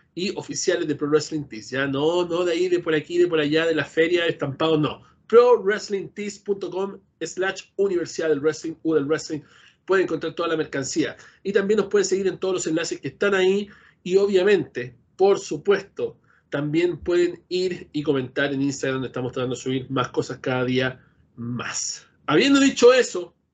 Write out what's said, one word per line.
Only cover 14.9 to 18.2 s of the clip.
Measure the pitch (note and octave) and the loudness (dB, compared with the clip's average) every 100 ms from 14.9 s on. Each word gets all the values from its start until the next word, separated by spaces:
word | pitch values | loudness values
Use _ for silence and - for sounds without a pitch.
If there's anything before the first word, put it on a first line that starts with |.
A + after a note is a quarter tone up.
| - _ - | -12 _ 2
por | F#3+ F#3+ | 4 4
supuesto, | - D3+ F#3+ G3+ - - A#2+ - _ _ _ | 0 -4 0 0 -2 -8 -8 -8 _ _ _
también | C#3+ D3 D#3 F3 D#3+ | -6 -2 0 0 0
pueden | - F3 F3 F3 - | -2 0 0 -2 -6
ir | F3+ F#3 F3+ - | -4 -2 -4 -8
y | D3+ | -4
comentar | D3+ C#3 | -2 0